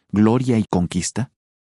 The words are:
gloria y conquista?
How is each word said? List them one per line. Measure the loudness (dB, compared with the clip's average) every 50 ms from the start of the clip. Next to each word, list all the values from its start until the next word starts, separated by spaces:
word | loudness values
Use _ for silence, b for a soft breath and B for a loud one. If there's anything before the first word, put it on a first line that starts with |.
| _ _
gloria | 0 2 4 4 4 2 0 0 0 0
y | 0 0
conquista? | -2 -2 -2 -2 -4 -4 -6 -6 -6 -8 -8 -10 _ _ _ _ _ _